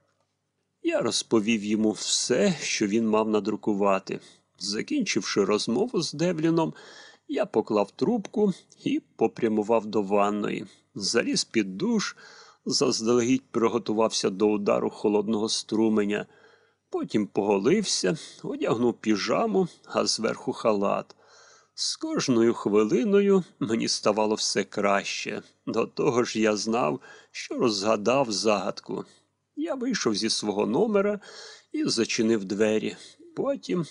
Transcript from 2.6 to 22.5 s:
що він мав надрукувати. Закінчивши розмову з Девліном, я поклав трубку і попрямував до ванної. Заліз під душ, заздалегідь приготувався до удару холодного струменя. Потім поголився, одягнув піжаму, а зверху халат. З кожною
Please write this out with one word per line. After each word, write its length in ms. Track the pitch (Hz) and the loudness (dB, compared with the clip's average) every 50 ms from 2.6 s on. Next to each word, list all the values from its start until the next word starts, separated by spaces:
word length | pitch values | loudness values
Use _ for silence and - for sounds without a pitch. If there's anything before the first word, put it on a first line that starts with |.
що 260 | - - - - 110 | -4 -6 -2 -2 0
він 220 | 98 101 117 113 110 | 2 2 2 2 2
мав 200 | 107 110 110 110 | 2 2 2 2
надрукувати. 920 | 107 104 98 107 104 101 - 113 104 98 101 101 98 95 - - - - - - - _ _ _ _ _ | 2 0 0 0 -4 -2 -2 -2 0 2 2 2 2 0 -2 -6 -10 -10 -10 -16 -20 _ _ _ _ _
Закінчивши 840 | - 101 101 113 202 - 285 294 208 - - 110 92 - - 107 98 | -8 -6 -6 -6 -4 -2 -2 -2 -2 0 -2 -2 -2 0 0 0 2
розмову 580 | 95 104 104 - - 113 - 220 247 - 190 151 | 2 2 0 0 0 0 0 0 0 0 -2 -4
з 100 | - - | -4 -4
Девліном, 640 | 147 165 180 180 156 156 165 165 165 160 151 - - - - - - - - - _ _ - | -2 -2 -2 0 0 0 2 2 2 2 0 -2 -8 -18 -20 -20 -20 -20 -20 -20 _ _ -6
я 180 | 294 - - | -2 -2 -2
поклав 440 | - - 113 - - 110 104 104 - | 2 2 0 0 2 2 2 2 2
трубку 640 | - - 131 175 240 226 190 - - - 214 202 175 - - _ - _ - | 0 -2 0 0 0 0 -2 -4 0 2 2 2 0 -2 -8 _ -20 _ -4
і 180 | - 277 311 - _ _ | -2 -2 -2 -4 _ _
попрямував 680 | - 113 110 - - 117 113 107 107 104 104 117 113 104 | 0 0 0 0 0 -2 0 2 0 2 2 2 0 0
до 160 | 107 101 110 101 | 0 -2 -2 0
ванної. 640 | 95 104 101 101 104 104 104 104 107 - 107 110 - - _ _ _ _ | 2 2 2 2 2 2 -2 -2 -4 -4 -6 -8 -10 -16 _ _ _ _
Заліз 500 | - 98 95 - 117 123 269 277 - - | -6 -6 0 0 0 0 2 -2 -2 -2
під 320 | - - 113 104 95 92 | 0 0 0 0 0 -2
душ, 400 | 95 170 233 233 208 - - - - - - - - - - - _ _ | -4 -2 0 0 0 -2 -4 -8 -12 -18 -20 -20 -20 -20 -20 -20 _ _
заздалегідь 840 | - - - 143 131 - - 110 113 120 123 117 120 131 127 - _ | -4 -2 0 0 0 0 0 0 2 2 2 4 2 2 0 0 _
приготувався 800 | - 117 113 110 104 117 98 - 110 107 110 107 - - - 110 | -2 0 0 2 0 0 -2 -2 0 2 2 2 0 0 -2 -2
до 160 | 98 95 107 | 0 2 2
удару 440 | 104 107 104 101 110 117 123 117 110 | 2 2 2 2 2 2 2 2 -2
холодного 580 | - - - 110 104 104 101 107 113 104 110 110 | -4 -2 0 2 2 2 2 0 -2 -2 -2 -2
струменя. 760 | - - - - 113 107 113 110 110 107 104 101 104 107 107 - _ - - - _ _ _ _ _ _ _ _ | -4 -4 -4 -2 0 2 2 2 2 2 0 0 -2 -4 -4 -8 _ -20 -20 -20 _ _ _ _ _ _ _ _
Потім 360 | - 349 285 - - 113 104 | -6 -6 -6 -2 -2 -2 -2
поголився, 920 | - - - 98 104 101 98 98 127 185 226 190 - - - - 185 170 - - - - - - | 0 -2 -2 2 2 2 2 4 2 2 2 0 -2 -4 -2 -2 -2 -2 -2 -6 -14 -18 -14 -10
одягнув 520 | - 277 294 311 - 143 113 123 120 107 | -10 -6 -4 -2 -2 0 2 2 0 0
піжаму, 760 | - - 107 107 98 95 107 135 170 233 226 196 190 185 160 - - _ | 0 0 0 0 0 0 -2 0 0 0 0 2 0 0 0 -4 -12 _
а 220 | - - 113 107 | -4 -2 -2 0
зверху 460 | 104 - - 110 120 120 - - 131 127 | 0 -2 -2 -2 -4 -4 -4 -6 -6 -6
халат. 640 | - - 120 107 98 101 101 101 101 - - - - _ _ - - - - - _ _ _ _ | -2 0 0 0 2 0 0 -2 -2 -4 -8 -16 -20 _ _ -20 -20 -20 -20 -20 _ _ _ _
З 220 | - - - - | -8 -6 -6 -6
кожною 580 | - 320 311 320 285 - - 123 113 113 117 | -6 -6 -4 -4 -2 0 2 2 4 4 4